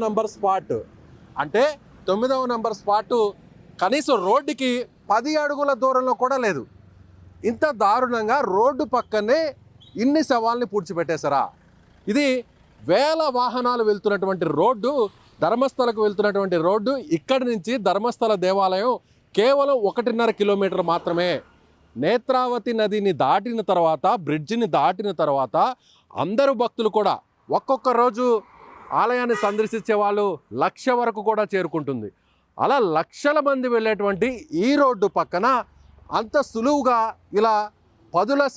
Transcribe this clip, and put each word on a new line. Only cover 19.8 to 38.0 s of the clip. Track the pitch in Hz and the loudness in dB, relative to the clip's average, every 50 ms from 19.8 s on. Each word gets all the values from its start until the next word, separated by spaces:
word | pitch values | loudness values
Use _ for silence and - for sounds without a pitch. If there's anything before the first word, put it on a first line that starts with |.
| 202 190 | 2 0
ఒకటిన్నర | - - 226 226 226 226 233 226 208 - | 0 -2 -2 -2 0 0 0 0 0 0
కిలోమీటర్ | 202 202 202 196 196 190 196 185 - 170 | 0 0 2 2 0 0 0 -2 0 0
మాత్రమే. | 165 170 165 180 170 170 175 180 160 123 - - _ _ _ _ _ _ _ _ - 113 131 | -2 -2 -2 -2 -2 0 0 0 -2 -4 -6 -10 _ _ _ _ _ _ _ _ -8 -4 0
నేత్రావతి | 165 226 247 - - 262 254 254 247 247 240 196 247 233 220 | 0 0 0 0 0 0 0 0 0 -2 -4 -4 -4 -2 0
నదిని | 214 208 202 214 202 202 175 127 139 | 0 0 0 0 0 0 0 2 2
దాటిన | 131 156 196 196 240 233 226 202 - | 2 2 2 0 -2 -4 -4 -2 0
తర్వాత, | 196 175 170 160 160 147 - 180 226 226 165 139 | 2 2 2 2 2 2 2 0 0 0 0 -2
బ్రిడ్జిని | 147 156 151 - 220 240 233 185 151 165 | -4 -4 -4 -4 -2 -2 -2 0 2 2
దాటిన | 143 165 185 180 208 208 185 151 | 2 2 0 -2 -4 -4 -2 -2
తర్వాత | 160 147 139 139 131 127 - 160 190 247 254 - _ _ _ _ _ _ - - 135 | 0 0 2 0 0 0 0 2 2 0 0 -4 _ _ _ _ _ _ -6 -6 -4
అందరూ | 170 214 220 277 269 269 220 240 | -2 0 2 2 2 0 0 -2
భక్తులు | 226 - - 233 214 185 214 | -4 -2 -2 -2 0 0 2
కూడా | 208 190 139 - - _ _ _ _ - 139 190 | 2 2 0 -2 -4 _ _ _ _ -4 -2 -2
ఒక్కొక్క | - - 269 254 - 262 247 240 | 0 0 -2 0 0 2 2 4
రోజు | 240 247 208 220 254 247 233 214 - - - - - - - - - - 131 143 185 | 2 2 2 0 2 2 2 0 -2 -6 -16 -20 -20 -20 -20 -20 -12 -4 -2 0 2
ఆలయాన్ని | 226 247 247 247 240 233 196 - | 2 0 0 0 -2 0 0 0
సందర్శించే | 202 202 214 220 208 - 226 - - 214 208 208 | 0 0 0 -2 -2 -4 -6 -2 0 0 2 2
వాళ్ళు | 202 202 208 208 202 175 139 _ - 104 123 151 | 0 0 0 0 -2 -2 -6 _ -10 -4 -2 -2
లక్ష | 185 - - - 262 247 240 | -2 -2 -2 -2 0 0 2
వరకు | 240 226 208 220 202 214 | 0 0 -2 -2 0 0
కూడా | 220 214 214 - - | 0 0 0 -2 -2
చేరుకుంటుంది. | 190 180 165 - 165 147 127 139 120 107 101 - _ _ _ _ _ _ _ _ - | -2 -2 -2 -4 -6 -4 -6 -6 -6 -8 -10 -14 _ _ _ _ _ _ _ _ -2
అలా | 117 175 262 277 226 180 156 156 | 0 2 2 2 2 2 0 0
లక్షల | 170 - - - - 285 294 311 285 285 | -2 -4 -6 -2 0 0 2 2 2 0
మంది | 277 262 254 254 240 233 | 0 0 0 0 0 0
వెళ్ళేటువంటి | 220 220 220 190 208 202 196 170 214 254 254 214 - - - 160 196 | 0 0 0 0 0 -2 -2 0 -2 -2 -4 -6 -10 -6 -4 0 2
ఈ | 254 285 294 | 2 4 4
రోడ్డు | 285 262 247 190 196 190 - 190 | 4 2 2 2 0 0 0 -2
పక్కన | 165 - - 175 202 254 269 240 208 - _ _ - - - - - - - 180 | -2 -2 -2 -2 0 0 0 0 -2 -6 _ _ -20 -20 -20 -20 -10 -6 -4 -4
అంత | 226 214 - 294 269 - | -4 -2 -2 -2 -2 -2
సులువుగా | - 220 226 269 294 294 240 254 247 226 220 226 - - _ _ - 202 | -4 -4 0 0 0 2 2 2 2 2 0 -2 -4 -10 _ _ -2 0
ఇలా | 220 226 214 208 214 208 - _ _ _ _ _ | 2 2 2 0 -2 -6 -10 _ _ _ _ _